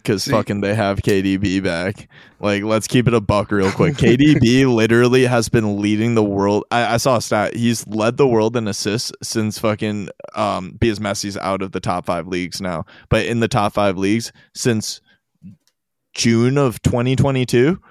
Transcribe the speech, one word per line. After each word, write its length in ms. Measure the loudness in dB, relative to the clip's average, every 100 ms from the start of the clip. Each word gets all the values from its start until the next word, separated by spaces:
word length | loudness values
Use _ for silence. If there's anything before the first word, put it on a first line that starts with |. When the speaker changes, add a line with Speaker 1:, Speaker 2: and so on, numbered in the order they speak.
Speaker 1:
'cause 180 | -2 -2 0
Speaker 2:
See 40 |
Speaker 1:
fucking 300 | 0 0 -2
they 140 | -2 0
have 260 | -2 -2
K 220 | 0 0
D 120 | 2 0
B 220 | 0 0
back. 480 | -2 -2 -4 -8 -14 -20 -20 -6
Like, 220 | -2 -2
let's 240 | 0 -2 2
keep 220 | 2 4
it 60 | 2
a 40 |
buck 320 | 2 0 0
real 200 | 0 0
quick. 260 | 2 0 2
Speaker 3:
<laughs> 0 |
Speaker 1:
K 180 | 4 6
D 220 | 6 4
B 280 | 4 4 4
literally 580 | 4 4 4 4 4 4
has 240 | 2 0
been 320 | 0 0 0
leading 320 | 0 0 0
the 80 | 2
world. 400 | 0 2 0 0 0
I, 240 | -2 0
I 40 | 0
saw 200 | 0 0
a 40 |
stat. 320 | 0 -2 -2 0
He's 320 | 0 -2 -4
led 300 | -2 0 2
the 100 | 2
world 280 | 2 2 0
in 120 | -4
assists 440 | -4 -4 -4 -6 -10
since 340 | -6 -4 -2 -2
fucking, 520 | -2 -2 -4 -4 -8 -14 -12 -4
um, 420 | -2 -4 -8 -2
because 200 | -2 0
Messi's 360 | -4 -4 -6 -6
out 260 | -4 -4
of 80 | -4
the 80 | -6
top 260 | -4 -4 -4
five 220 | -6 -4
leagues 340 | -6 -6 -8
now, 240 | -8 -8 -10 -16 -4
but 160 | -2 0
in 140 | 0
the 80 | 0
top 260 | 0 0
five 240 | 0 0 0
leagues 340 | 0 -2 -4 -14 _
since 480 | -4 -2 -2 -4 -10 _ _ _ _ -20 -20 _ _ _ _ _
June 460 | -2 2 2 2 2
of 240 | 0 0
twenty 320 | -2 0 0 0
twenty-two, 680 | 0 0 0 2 2 0 -8